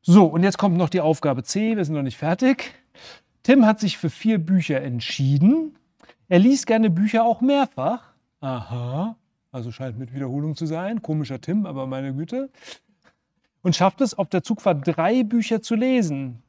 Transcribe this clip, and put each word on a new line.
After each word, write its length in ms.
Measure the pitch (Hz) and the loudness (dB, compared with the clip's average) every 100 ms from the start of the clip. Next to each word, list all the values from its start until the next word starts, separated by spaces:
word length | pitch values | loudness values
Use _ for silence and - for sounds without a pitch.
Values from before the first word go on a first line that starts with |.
So, 240 | - 180 | 8 8
und 180 | 175 160 | 8 4
jetzt 140 | 190 185 | 0 0
kommt 220 | 202 175 | 0 2
noch 100 | 170 | 0
die 140 | 180 | 0
Aufgabe 420 | 156 160 156 131 | 0 0 0 -2
C. 320 | 117 190 220 220 | -4 -2 -2 -2
Wir 80 | |
sind 100 | 160 | -2
noch 80 | 156 | -2
nicht 140 | 135 - | -4 -4
fertig. 560 | 151 180 262 262 - - _ - - - _ _ | -4 0 2 0 -4 -16 _ -20 -20 -20 _ _
Tim 240 | - 277 220 | 4 6 6
hat 140 | 214 | 4
sich 180 | 208 - | 0 -2
für 120 | 160 | -6
vier 280 | - 220 220 | -2 0 0
Bücher 420 | 160 190 160 139 | 2 0 2 -2
entschieden. 960 | 139 120 117 - 135 143 180 311 311 - _ _ _ _ _ | -2 -6 -6 -2 0 4 4 4 0 -10 _ _ _ _ _
Er 100 | 180 | 4
liest 280 | 208 269 - | 6 4 2
gerne 220 | 220 220 | 2 2
Bücher 340 | 165 208 226 | 2 0 2
auch 180 | 233 226 | 2 2
mehrfach. 720 | 247 285 269 - 135 233 _ _ _ _ | 2 2 0 -2 -4 -4 _ _ _ _
Aha, 720 | 135 127 107 123 120 135 202 226 _ _ _ | -8 -8 -8 -8 -6 -6 -6 -8 _ _ _
also 180 | 131 120 | -12 -12
scheint 280 | 113 131 113 | -10 -12 -10
mit 160 | 127 | -12
Wiederholung 420 | 135 135 135 151 147 | -10 -8 -6 -6 -6
zu 80 | |
sein. 380 | 165 160 185 226 | -6 -6 -6 -8
Komischer 380 | - 156 139 131 | -6 -6 -6 -10
Tim, 260 | - 196 202 | -4 -4 -4
aber 200 | 135 131 | -6 -8
meine 280 | 131 135 | -6 -6
Güte. 360 | 135 160 247 269 _ - - _ _ _ _ _ _ _ _ | -8 -8 -8 -8 _ -20 -20 _ _ _ _ _ _ _ _
Und 160 | 180 165 | -2 2
schafft 240 | 185 - | 0 2
es, 140 | 262 | -4
auf 160 | - 190 | -2 -4
der 120 | 185 | -4
Zugfahrt 440 | - 220 - 160 139 | -4 -2 0 0 -2
drei 360 | 160 170 247 | 0 0 0
Bücher 380 | 220 233 220 226 | 0 -2 0 -4
zu 140 | - | -2
lesen. 680 | 233 254 254 185 139 135 117 | -2 0 0 0 -4 -8 -12